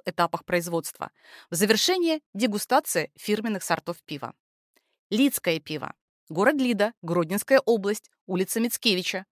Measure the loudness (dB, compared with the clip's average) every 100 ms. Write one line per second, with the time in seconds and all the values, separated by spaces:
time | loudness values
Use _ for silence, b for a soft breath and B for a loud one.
0 | -6 -2 0 -2 -2 -2 0 -4 -4 -10
1 | -14 _ B B B 0 2 4 2 2
2 | 0 -2 _ -2 0 0 2 0 2 -2
3 | -4 -6 -2 -2 -2 -4 -2 -4 -4 -12
4 | -10 -10 -12 -16 _ _ _ _ _ _
5 | -4 2 2 2 -2 -2 -2 -8 -8 -12
6 | _ _ -8 0 2 4 2 2 0 -2
7 | -2 0 0 -2 2 2 4 0 0 -4
8 | _ _ -4 -2 -2 0 -2 0 2 2
9 | 0 -6 -8